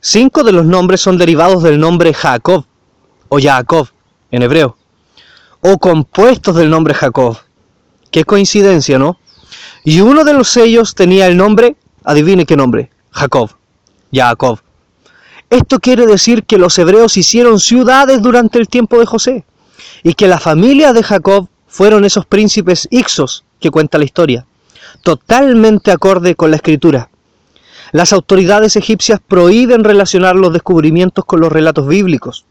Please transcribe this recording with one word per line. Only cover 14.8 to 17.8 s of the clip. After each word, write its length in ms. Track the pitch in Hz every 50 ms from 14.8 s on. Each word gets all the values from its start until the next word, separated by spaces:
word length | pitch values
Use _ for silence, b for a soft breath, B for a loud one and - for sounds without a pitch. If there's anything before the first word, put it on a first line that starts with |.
| _ _ _ _ b b b b b b b b b b
Esto 300 | - 254 - - 269 240
quiere 260 | - 247 254 220 240
decir 380 | 226 214 185 - - 240 226 -
que 120 | _ -
los 220 | 190 - - - -
hebreos 400 | 175 160 185 220 233 226 - 196
hicieron 420 | 170 - - 233 240 240 226 202
ciudades 640 | - - 233 247